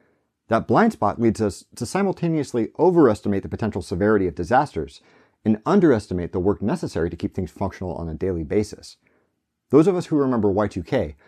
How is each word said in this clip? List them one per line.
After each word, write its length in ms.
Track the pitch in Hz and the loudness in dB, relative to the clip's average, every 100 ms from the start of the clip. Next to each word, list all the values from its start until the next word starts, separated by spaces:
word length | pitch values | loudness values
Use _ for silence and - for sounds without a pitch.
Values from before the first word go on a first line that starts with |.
| _ _ _ _ - | _ _ _ _ -4
That 180 | 113 - | -2 2
blind 260 | 135 226 | 2 2
spot 280 | - 104 - | 0 -2 0
leads 200 | 117 - | 0 0
us 240 | 104 - - - | -2 -4 -12 -10
to 100 | 117 | -6
simultaneously 840 | 185 196 175 170 160 127 120 107 - | -2 -2 -2 -2 -2 -2 -4 -4 0
overestimate 640 | 170 175 131 101 110 98 | 2 6 4 4 -2 -4
the 60 | - | -4
potential 340 | 98 110 101 | -6 -4 -4
severity 440 | - 90 104 107 92 | -6 0 2 2 2
of 80 | |
disasters 640 | 80 87 123 147 - 69 - _ _ _ _ | -4 0 0 0 -4 -10 -12 _ _ _ _
and 180 | 110 107 | 0 0
underestimate 680 | - 196 170 113 - 90 85 | 2 4 4 4 0 -6 -4
the 80 | 95 | -2
work 200 | 90 95 | 0 0
necessary 480 | 101 170 156 - 85 | -2 -4 -4 -4 -4
to 80 | 85 | -4
keep 180 | 95 | -6
things 160 | - 92 | -6 -8
functional 440 | - 98 - 92 | -6 -8 -6 -10
on 140 | 78 82 | -8 -8
a 60 | |
daily 300 | 80 92 85 | -6 -4 -4
basis. 520 | 76 104 107 - - - _ _ _ _ _ _ _ | -2 -2 -2 -6 -20 -20 _ _ _ _ _ _ _
Those 160 | 135 165 | 4 6
of 100 | 180 | 2
us 100 | - | 0
who 100 | 151 | 0
remember 340 | 135 120 101 | 0 2 2
Y 180 | 98 104 | 2 -2
two 140 | 95 | -4
K 340 | 82 131 78 - | -4 -2 -2 -8